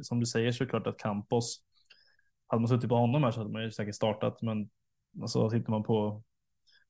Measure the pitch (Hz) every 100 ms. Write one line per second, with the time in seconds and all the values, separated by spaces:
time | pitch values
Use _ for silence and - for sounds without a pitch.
0 | - 120 117 117 117 120 131 113 113 -
1 | 110 101 - 120 117 - _ _ _ -
2 | _ _ _ _ - 117 117 123 120 120
3 | 120 143 131 117 107 110 113 - 104 101
4 | 110 107 117 117 113 107 104 _ _ _
5 | _ - - 127 110 113 113 110 104 110
6 | 104 104 - _ _ _ _ _ _